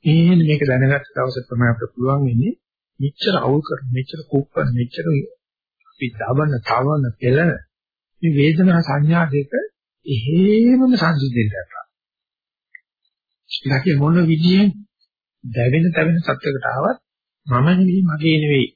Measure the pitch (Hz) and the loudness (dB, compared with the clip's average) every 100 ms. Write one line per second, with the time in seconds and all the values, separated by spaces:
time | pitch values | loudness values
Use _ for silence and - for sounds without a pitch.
0 | 156 160 170 180 156 147 143 127 131 143 | 4 4 6 4 4 2 0 2 2 0
1 | - - 127 123 - 120 120 113 120 - | -4 -6 -6 -6 -8 -2 0 0 -6 -6
2 | 127 139 135 117 175 - _ _ _ _ | -2 0 0 0 -2 -6 _ _ _ _
3 | 143 - - 190 123 143 151 143 131 123 | -8 -4 -4 -2 0 -2 -2 -10 -6 -6
4 | 135 160 - 143 143 - 143 120 123 - | -6 -12 -4 -4 -4 -4 -2 -2 -4 -6
5 | 165 143 - - _ _ _ _ _ _ | -4 -4 -4 -16 _ _ _ _ _ _
6 | 127 107 113 131 151 127 - 117 135 151 | -12 -10 -4 -2 -2 -4 -2 -2 -2 -2
7 | 127 - 123 135 170 - - _ _ _ | -4 -4 0 2 0 -2 -12 _ _ _
8 | _ _ 170 143 147 160 185 170 156 143 | _ _ -2 2 2 4 2 2 0 0
9 | 151 170 165 143 139 254 427 _ _ _ | 2 2 0 -2 -4 -6 -8 _ _ _
10 | - 127 120 165 196 214 240 254 262 247 | -6 -4 0 2 4 4 4 4 2 2
11 | 165 151 135 120 107 95 - - - _ | 0 0 -2 -2 -2 -4 -14 -18 -20 _
12 | _ _ _ _ _ _ _ - _ _ | _ _ _ _ _ _ _ -20 _ _
13 | _ _ _ _ _ - 131 135 180 143 | _ _ _ _ _ -10 -4 -2 0 2
14 | 147 170 165 160 170 190 208 208 208 _ | 2 2 2 2 4 4 2 0 -18 _
15 | _ _ _ _ 127 113 123 147 175 156 | _ _ _ _ -8 -2 0 2 2 0
16 | 160 170 - 139 151 139 120 123 180 254 | 0 0 -2 -4 -4 -6 -6 -4 -4 -4
17 | _ _ _ _ - 123 147 180 190 185 | _ _ _ _ -4 0 2 2 2 2
18 | 180 151 160 156 151 139 120 | 0 0 0 0 2 0 -2